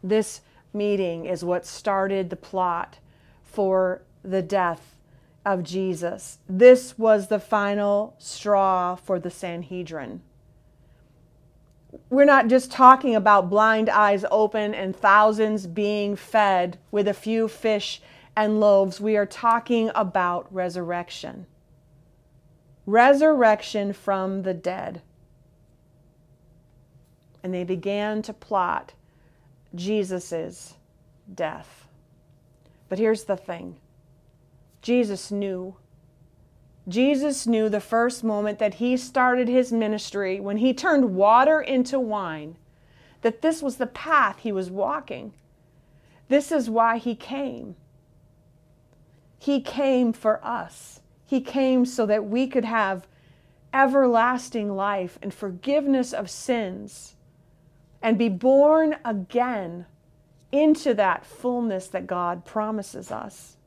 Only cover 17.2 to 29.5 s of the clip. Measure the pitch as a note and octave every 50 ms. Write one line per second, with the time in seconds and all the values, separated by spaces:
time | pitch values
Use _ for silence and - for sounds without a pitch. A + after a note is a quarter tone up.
17.2 | - G#3+ A3 A3+ A3+ A3 A3 - - A3+ G#3+ G#3 G3+ - - - - - - -
18.2 | - _ _ - G#3+ G#3+ G#3+ G#3+ G#3+ G#3 G3+ G3 G3 G3 F3+ - G3+ G#3+ G#3+ G#3
19.2 | G#3 G3+ - - - A#3 A3+ A#3 A#3 - B3 A#3 A3 A3+ - - G#3+ F#3 E3+ G3
20.2 | F3+ F3+ F3 F3 - - F#3+ F#3+ F3+ F3+ E3+ F3+ F3 E3 F3 F3 F3 - - -
21.2 | - D#3 - - F3 - _ _ _ _ _ _ _ _ _ _ _ _ _ _
22.2 | _ _ _ _ _ _ _ _ _ _ _ _ _ - G3+ A3+ A#3+ C4 C#4+ C#4
23.2 | D4+ D#4 D#4 C4+ A#3+ A3 G#3+ G#3 - - - G#3+ G3+ G3+ G3 - - - G3 F#3+
24.2 | F#3+ F#3+ F#3+ G3 F#3 F#3+ F#3 E3+ - F3 F3+ F#3+ - - - E3+ - _ _ _
25.2 | _ _ _ _ _ _ _ _ _ _ _ _ _ _ _ _ _ _ _ _
26.2 | _ _ _ _ _ _ _ _ _ _ _ _ _ _ _ - _ _ _ _
27.2 | _ _ _ _ - F#3 F#3 F3+ F3+ F3 F#3 F#3 D#3+ G3 G3+ G3+ G#3 G#3+ G#3+ G#3+
28.2 | G#3+ - G#3+ _ - - A3 G3 F3+ F3 - D#2 - - - _ _ _ _ _
29.2 | _ _ _ _ _ _